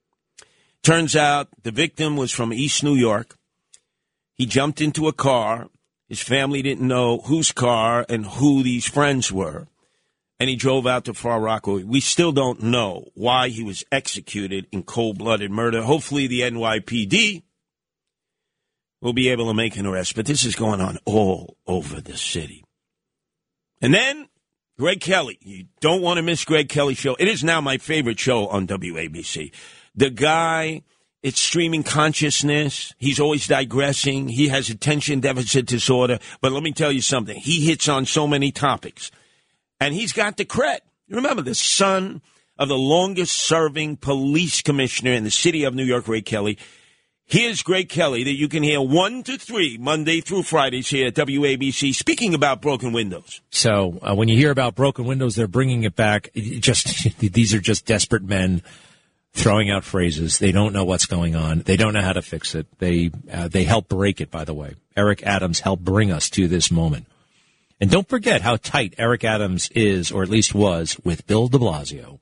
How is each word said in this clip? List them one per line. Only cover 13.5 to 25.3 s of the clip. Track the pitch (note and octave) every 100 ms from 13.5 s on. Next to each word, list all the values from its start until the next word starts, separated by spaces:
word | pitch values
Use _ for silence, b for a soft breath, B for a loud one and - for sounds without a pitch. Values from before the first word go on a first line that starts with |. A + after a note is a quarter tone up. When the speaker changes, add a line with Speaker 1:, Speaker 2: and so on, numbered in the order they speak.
| A2+
Speaker 1:
was | G#2+ F#2 -
executed | C#3 - G2+ - G#2 G2 G2 -
in | F#2+
cold-blooded | - - A2+ G2 A2 A2 G2+
murder. | G#2 A#2 A2+
Hopefully | A2+ D3+ - C#3+ C3
the | B2
N | B2 A#2
Y | A2+ A2
P | - A#2 G2+
D | G3+ G#3+ F3 _ _ _ _ _ _ _ _ _ _ _ _ _ _ _ _
will | A#2+
be | B2 B2+
able | A#2+ A2+
to |
make | A2 A2+ G2+
an | G2
arrest. | F#2 F2 A2
But | A2
this | D3 A#2+
is | -
going | A2 G2+
on | F#2 -
all | - G#2+ G2 F2 F2 _ -
over | F2+ D2 D2
the | - -
city. | - F2 D2 - _ _ _ _ _ _ _ _ _ _ _ _
And | A#2+
then | F#3 C4 D4+ C#4 _ _ _ _ -
Greg | D3+ F#3+
Kelly. | D#3 F#3 C3